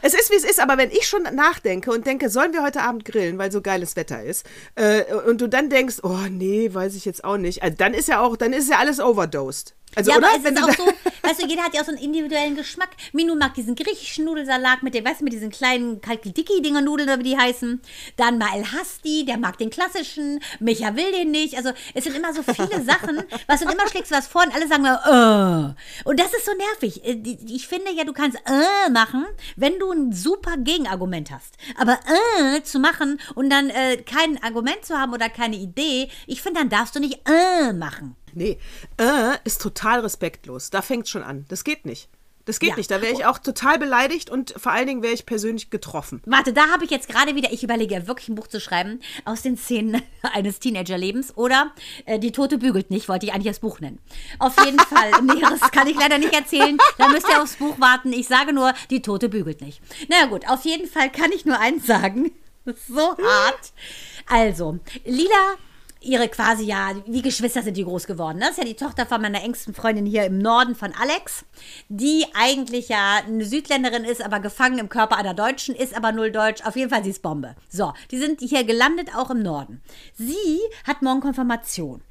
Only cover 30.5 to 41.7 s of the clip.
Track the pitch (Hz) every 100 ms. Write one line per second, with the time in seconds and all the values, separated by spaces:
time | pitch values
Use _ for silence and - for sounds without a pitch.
30.5 | 330 247 330 240 190 185 170 147 139 -
31.5 | _ - - 233 247 - 330 466 415 269
32.5 | 294 302 277 294 330 285 285 - - 269
33.5 | 277 277 226 262 247 240 262 320 277 226
34.5 | 233 240 392 - 311 269 233 226 226 233
35.5 | 214 185 175 311 254 262 - - 247 392
36.5 | 349 269 208 208 294 285 277 - 320 370
37.5 | 359 269 185 160 - 143 123 - 170 185
38.5 | - - - - - 233 285 226 277 -
39.5 | - 208 - 208 247 220 - 165 - -
40.5 | 127 - 190 - 240 - - - 139 143
41.5 | 190 -